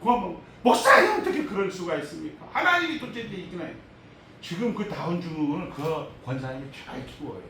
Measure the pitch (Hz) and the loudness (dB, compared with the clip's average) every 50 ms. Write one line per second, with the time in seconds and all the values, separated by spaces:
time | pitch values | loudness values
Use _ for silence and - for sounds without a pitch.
0 | - 208 247 240 214 185 170 - - - - - - 240 - - - - 523 - | 4 4 4 4 4 -2 -6 -8 -12 -18 -20 2 6 6 6 8 8 8 10 10
1 | - - - - - - - 302 - - 202 190 196 185 - 180 180 170 160 147 | 10 8 4 2 0 0 0 0 -2 -2 0 0 0 0 -2 -4 -4 -2 -2 -2
2 | 143 147 - 160 156 151 - - - - - 240 311 359 359 349 339 320 311 - | -4 -4 -8 -8 -10 -10 -10 -12 -16 -6 -2 0 4 4 4 4 4 0 -4 -4
3 | 247 247 214 233 226 208 202 190 175 160 180 175 170 - - - - - - - | -6 -8 -10 -10 -10 -10 -10 -10 -10 -10 -10 -10 -10 -10 -12 -14 -18 -20 -20 -20
4 | - - - - - - - - - - 170 170 226 240 214 - 214 - - - | -20 -20 -20 -20 -20 -20 -20 -18 -12 -10 -6 -2 0 0 0 0 -4 -6 -4 -6
5 | - 170 175 175 - 165 156 156 151 143 147 - - - - - 147 160 160 151 | -4 -2 -2 -2 -2 -4 -4 -2 0 0 0 -2 -2 -6 -8 -6 -2 -2 -2 -2
6 | - - - - - - 131 135 135 131 131 135 143 135 - - - - 135 131 | -4 -8 -12 -16 -8 -8 -6 -6 -6 -6 -8 -8 -10 -12 -14 -16 -14 -12 -10 -10
7 | 123 - - - 147 147 110 92 87 - | -10 -12 -12 -12 -10 -10 -10 -10 -12 -16